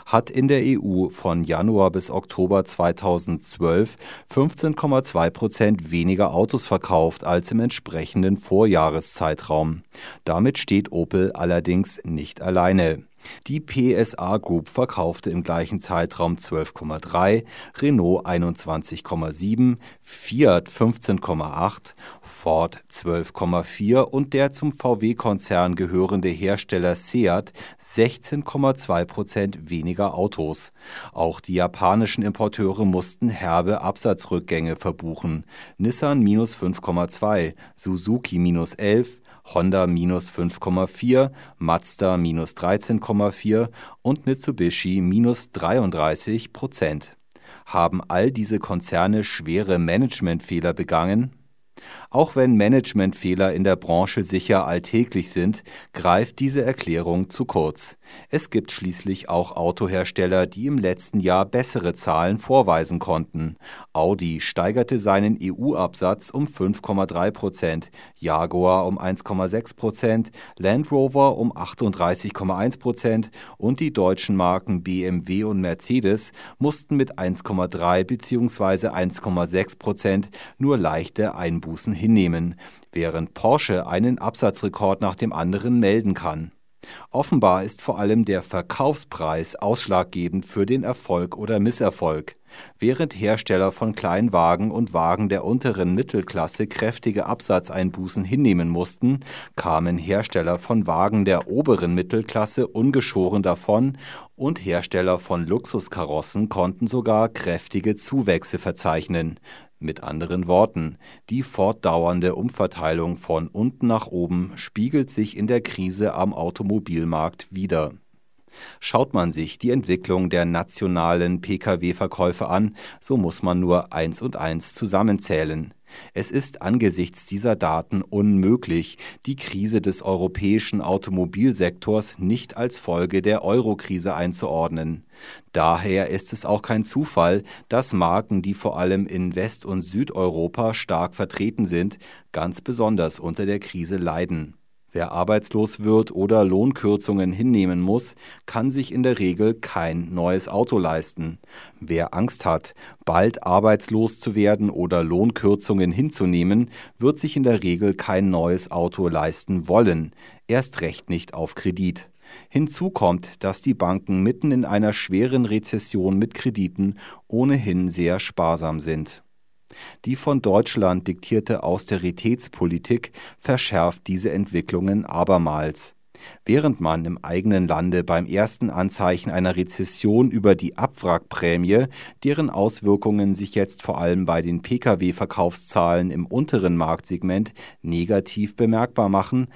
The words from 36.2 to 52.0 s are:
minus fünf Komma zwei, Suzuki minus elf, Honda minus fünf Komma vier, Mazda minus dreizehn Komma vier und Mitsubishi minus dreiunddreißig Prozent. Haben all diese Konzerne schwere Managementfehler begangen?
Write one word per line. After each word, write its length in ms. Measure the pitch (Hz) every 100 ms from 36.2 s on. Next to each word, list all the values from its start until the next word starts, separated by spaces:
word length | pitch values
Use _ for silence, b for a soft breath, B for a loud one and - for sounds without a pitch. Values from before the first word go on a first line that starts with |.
minus 340 | 104 107 113 -
fünf 240 | 92 87
Komma 300 | - 87 85
zwei, 440 | - 107 104 80 - B B
Suzuki 640 | 95 92 101 123 - 87
minus 360 | 87 85 82 -
elf, 440 | 104 110 123 - b b -
Honda 340 | - 92 95 90
minus 420 | 87 87 90 -
fünf 300 | - 87 -
Komma 260 | 95 90 92
vier, 460 | - 120 127 135 B B B
Mazda 600 | 82 85 - - 95 90
minus 360 | 85 82 78
dreizehn 460 | - 87 104 - 110
Komma 320 | - 104 104
vier 400 | 98 107 110 117 B B B
und 240 | 123 143 131
Mitsubishi 760 | 135 - 113 85 - 90 95
minus 500 | 90 101 120 117 -
dreiunddreißig 1000 | - 82 123 98 80 78 78 - 113 -
Prozent. 640 | - 135 - 80 76 - - _ B B B B
Haben 360 | 90 85 90 -
all 240 | 90 120
diese 280 | 127 104 107
Konzerne 640 | - 90 - 87 92 107
schwere 560 | 101 - 80 87 98 87
Managementfehler 920 | 85 95 127 - 90 82 - 85 -
begangen? 580 | 80 85 80 87 104 131 - _ _ _ - B B